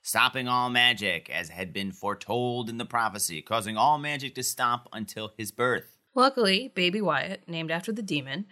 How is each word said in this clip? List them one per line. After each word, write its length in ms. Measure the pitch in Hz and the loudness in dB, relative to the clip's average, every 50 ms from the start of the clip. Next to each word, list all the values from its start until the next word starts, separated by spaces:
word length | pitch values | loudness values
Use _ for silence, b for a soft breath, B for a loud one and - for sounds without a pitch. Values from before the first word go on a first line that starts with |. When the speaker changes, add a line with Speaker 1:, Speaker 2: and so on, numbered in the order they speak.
| _ | _
Speaker 1:
stopping 460 | - - 110 123 127 123 131 127 123 | -2 2 2 2 2 2 -2 -2 0
all 220 | 123 123 123 123 | 2 2 2 2
magic, 600 | 123 120 123 123 120 98 104 95 87 82 - - | 4 6 6 6 4 4 0 0 0 -2 -4 -6
as 180 | 67 85 87 80 | -6 -6 -6 -6
had 240 | 82 87 95 92 - | -8 -8 -8 -6 -6
been 200 | 98 98 95 92 | -6 -6 -6 -6
foretold 760 | - 98 101 101 - - - 110 120 123 123 120 123 117 110 | -4 -4 -4 -4 -4 -4 -2 -2 0 0 -2 -2 -4 -4 -6
in 100 | 113 117 | -6 -8
the 60 | 113 | -6
prophecy, 580 | - 120 120 113 110 98 104 - - 85 78 - | -2 -2 0 0 0 0 -2 -2 -2 -4 -6 -4
causing 340 | - 107 117 98 107 110 | -2 -2 0 0 -2 2
all 200 | 107 117 147 151 | 4 4 4 4
magic 380 | 147 143 147 147 135 139 131 - | 2 0 -4 -4 -4 -6 -8 -8
to 80 | 127 123 | -6 -6
stop 460 | - - - 127 120 120 120 - - - | -6 -2 0 0 0 0 0 -4 -10 -10
until 400 | 110 104 - - 110 107 104 - | -8 -8 -8 -8 -8 -10 -8 -8
his 140 | - 110 101 | -10 -10 -8
birth. 460 | - - 123 127 117 - - - _ _ _ _ _ | -2 0 2 2 2 0 -2 -8 _ _ _ _ _
Speaker 2:
Luckily, 600 | 262 254 269 269 247 220 190 190 202 262 277 - | 4 4 4 4 4 4 4 4 2 0 -2 0
baby 260 | 190 180 175 180 214 | 2 2 2 2 2
Wyatt, 480 | 208 165 147 131 143 185 196 - - - | 2 2 2 2 0 -2 -6 -8 -10 -8
named 220 | 170 165 160 156 | -6 -6 -4 -2
after 220 | 165 175 180 226 214 | -2 -4 -2 -4 -6
the 100 | 240 208 | -6 -4
demon, 440 | 185 156 147 131 135 139 175 208 b | -2 -2 -2 -2 -4 -6 -6 -6 b